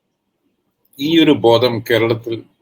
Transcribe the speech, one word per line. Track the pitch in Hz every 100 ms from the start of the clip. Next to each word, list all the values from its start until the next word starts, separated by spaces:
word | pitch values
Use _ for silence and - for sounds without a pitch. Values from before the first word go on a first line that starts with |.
| _ _ _ _ _ _ _ _ _ -
ഈ | 147 165
ഒരു | 151
ബോധം | 135 117 117 123 117 113
കേരളത്തിൽ | 117 113 113 - 113 - _